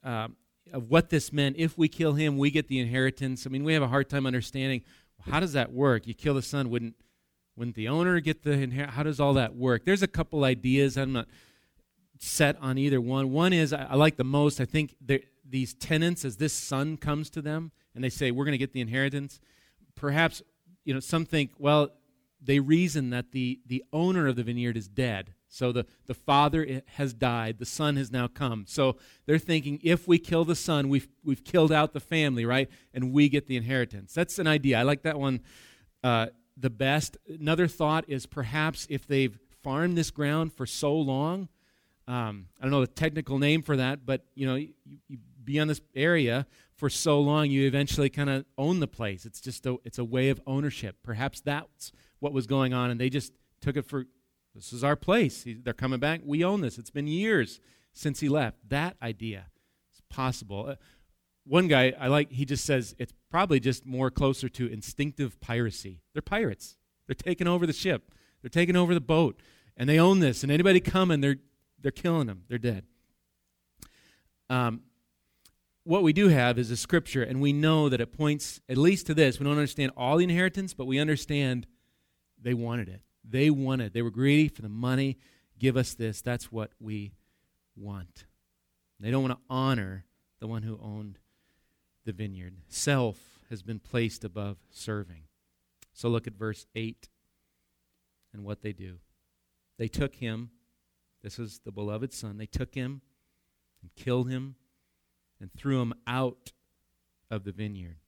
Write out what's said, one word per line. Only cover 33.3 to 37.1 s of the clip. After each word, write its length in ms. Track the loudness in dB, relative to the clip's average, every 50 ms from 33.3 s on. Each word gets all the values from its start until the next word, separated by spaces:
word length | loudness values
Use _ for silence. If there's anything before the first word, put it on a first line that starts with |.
| 6 2 0
the 100 | 0 -4
inheritance." 560 | -4 -2 0 0 0 0 -2 -4 -12 -14 -8
That's 260 | -2 -2 -2 -2 -2 0
an 80 | 2
idea. 320 | 4 4 4 4 4 4 4
I 40 |
like 200 | 4 2 2 0
that 160 | -2 -4 -4 -2
one, 220 | -2 -2 -2 -2 -6 -12 -20 -20 -20 -20 -20 _ _ _ _ _ 0
uh, 220 | 2 2 2 0 -2 -6 _ _ _ _
the 140 | -6 -6 -6
best. 460 | -2 0 0 2 2 0 0 -4